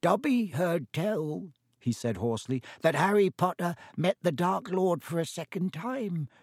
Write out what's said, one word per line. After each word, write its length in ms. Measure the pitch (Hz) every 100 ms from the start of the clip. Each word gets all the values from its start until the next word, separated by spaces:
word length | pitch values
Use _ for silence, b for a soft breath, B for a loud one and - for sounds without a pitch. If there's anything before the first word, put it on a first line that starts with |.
Dobby 460 | 170 208 294 247 214
heard 460 | 127 180 170 131
tell, 560 | - 190 214 151 156 180 - _ _
he 120 | -
said 260 | 113 120 98
hoarsely, 440 | 117 113 - 131 B B
that 120 | 160
Harry 380 | 143 180 208 190
Potter 440 | - 180 - 175 165 B
met 220 | - 170 196
the 100 | 175
Dark 380 | 135 175 190 -
Lord 340 | 185 185 170
for 160 | - 165
a 60 |
second 480 | 165 - 160 185 180
time, 560 | 156 226 262 214 170 143 b